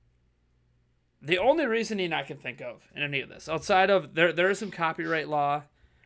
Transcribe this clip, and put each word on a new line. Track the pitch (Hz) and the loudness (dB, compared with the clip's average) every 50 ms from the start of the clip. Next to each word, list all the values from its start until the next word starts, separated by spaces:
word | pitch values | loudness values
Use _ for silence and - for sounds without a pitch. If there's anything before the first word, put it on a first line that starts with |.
| _ _ _ _ _ _ _ _ _ _ _ _ _ _ _ _ _ _ _ _ _ _ _ _ | _ _ _ _ _ _ _ _ _ _ _ _ _ _ _ _ _ _ _ _ _ _ _ _
the | 135 139 170 175 | -4 -2 0 2
only | 196 247 294 330 294 | 4 2 2 2 2
reasoning | 240 220 226 220 220 220 196 185 170 160 | 0 0 -2 -2 -2 -4 -4 -4 -2 -4
I | 147 | -4
can | 139 - 156 - | -6 -8 -12 -12
think | - 127 117 - | -12 -12 -12 -10
of | 131 123 - - _ _ - | -12 -14 -14 -16 _ _ -10
in | 143 | -8
any | 147 143 143 135 | -6 -4 -4 -4
of | 127 - | -6 -6
this, | - - - - | -12 -14 -8 -6
outside | 160 156 - - 202 185 190 190 | -6 -4 0 4 4 6 6 6
of | 202 185 156 143 139 | 4 4 2 0 0
there, | 156 170 175 | 2 2 4
there | 151 147 175 190 | 4 4 2 2
is | 202 196 | 2 0
some | 226 190 | -4 -8
copyright | - - 170 160 160 - 165 160 160 156 147 151 | -6 -4 -2 -2 -2 -4 -4 -2 -2 -2 -2 -2
law. | 151 147 143 143 143 147 143 _ _ _ _ _ _ _ _ | 0 0 2 2 0 -2 -4 _ _ _ _ _ _ _ _